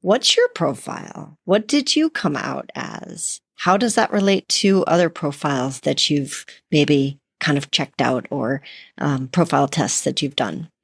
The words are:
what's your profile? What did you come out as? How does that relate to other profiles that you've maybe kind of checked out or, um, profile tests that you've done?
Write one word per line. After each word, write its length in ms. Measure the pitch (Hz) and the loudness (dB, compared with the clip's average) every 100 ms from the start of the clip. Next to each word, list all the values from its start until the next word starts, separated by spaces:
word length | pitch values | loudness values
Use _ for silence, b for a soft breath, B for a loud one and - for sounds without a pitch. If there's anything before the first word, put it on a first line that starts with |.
what's 340 | 180 226 - | 2 2 4
your 140 | - 480 | 4 2
profile? 880 | - 156 139 - - - - - - | 2 -2 -2 -8 -12 -12 -14 -16 -16
What 240 | - 196 214 | 0 0 2
did 260 | 294 277 | 0 2
you 140 | - 320 | 2 2
come 260 | - 180 | 0 -2
out 360 | 143 - 135 - | -2 -4 -6 -8
as? 680 | - - - - - - - _ _ | -10 -10 -10 -14 -10 -10 -10 _ _
How 200 | - 190 | 2 2
does 200 | 240 214 | 4 2
that 140 | 220 | 2
relate 380 | 208 196 196 - | 2 2 2 0
to 340 | - 202 190 | 0 4 4
other 260 | - 170 175 | 4 4 2
profiles 680 | 170 151 143 151 139 127 135 | 0 -6 -4 -2 -2 -2 -4
that 280 | - 143 - | -2 0 0
you've 380 | 147 135 - - B _ | 0 -2 -8 -14 B _
maybe 480 | 151 147 147 139 139 _ _ | 2 4 4 2 -4 _ _
kind 200 | - 143 | 0 0
of 120 | 143 | -2
checked 300 | - 147 - | -8 -8 -2
out 260 | 127 127 - | -2 -2 -4
or, 320 | 139 123 135 B B B - | -6 -4 -4 B B B -6
um, 320 | 147 135 131 | -2 -2 -2
profile 400 | 180 165 143 139 | 0 2 2 0
tests 320 | - - - | 0 -2 -2
that 180 | - 143 | -2 -2
you've 140 | 143 - | -4 -4
done? 340 | 110 82 160 _ | -4 -6 -12 _